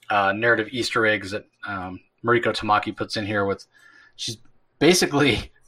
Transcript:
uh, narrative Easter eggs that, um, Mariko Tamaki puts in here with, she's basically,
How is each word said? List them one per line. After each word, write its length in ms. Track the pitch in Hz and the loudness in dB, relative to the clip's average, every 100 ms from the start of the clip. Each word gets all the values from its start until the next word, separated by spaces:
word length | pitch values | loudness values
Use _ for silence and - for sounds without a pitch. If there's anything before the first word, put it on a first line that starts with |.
| - | -2
uh, 240 | 104 98 | 0 2
narrative 360 | 104 117 110 107 | 2 2 2 0
Easter 340 | 127 107 120 | -4 -2 0
eggs 280 | 110 107 95 | 0 0 -4
that, 120 | 101 - _ - | -10 -10 _ -10
um, 340 | 98 92 92 _ _ | -8 -10 -12 _ _
Mariko 320 | 113 117 113 - | 0 0 0 -2
Tamaki 400 | 107 104 110 - | 0 0 0 -6
puts 220 | 104 113 | -6 -6
in 80 | 101 | -4
here 180 | 107 | -2
with, 220 | 98 95 - _ - - - - | -2 -4 -10 _ -20 -20 -20 -12
she's 220 | - - - _ _ - | -12 -12 -18 _ _ 2
basically, 760 | 147 180 - 139 143 104 - _ | 4 4 2 2 2 2 -4 _